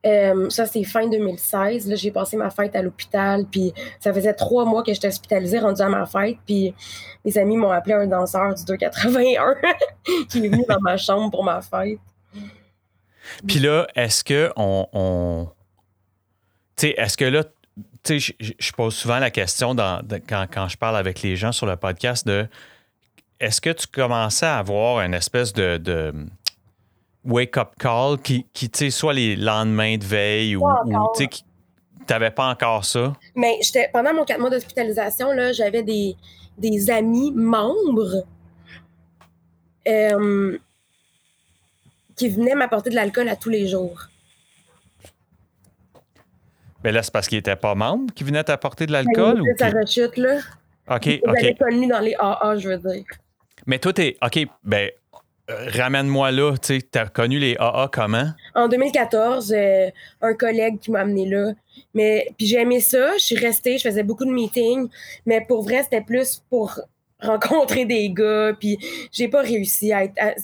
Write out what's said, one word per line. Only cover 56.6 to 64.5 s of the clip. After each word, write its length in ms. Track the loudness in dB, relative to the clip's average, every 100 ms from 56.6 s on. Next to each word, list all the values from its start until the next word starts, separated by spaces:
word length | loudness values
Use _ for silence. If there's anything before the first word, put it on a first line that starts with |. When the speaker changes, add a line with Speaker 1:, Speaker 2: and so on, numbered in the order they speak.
| -2 -2
Speaker 2:
sais, 40 |
t'as 240 | -2 -2 -2
connu 320 | 0 0 2
les 180 | 0 0
A 260 | 0 0
A 40 | -2
comment ? 440 | 0 0 0 -2 -6 -4
Speaker 1:
En 120 | 0 2
deux 100 | 2
mille 140 | 2
quatorze, 600 | 0 2 2 2 0 0
euh, 360 | 2 4 4 2 -2 -20 -4
un 120 | -2
collègue 440 | 0 0 2 0 -2
qui 100 | -2
m'a 100 | -2
amené 260 | 0 0 0
là. 260 | 0 -2 -4 _ -20 -6
Mais, 340 | 0 2 2 -2 -2
puis 80 | 2
j'ai 140 | 2
aimé 200 | 4 2
ça, 320 | 4 4 2 2
je 60 |
suis 120 | 0 0
restée, 400 | 0 0 0 0
je 40 | 0
faisais 160 | 0
beaucoup 220 | -2 -2
de 80 | 0
meetings, 560 | 0 0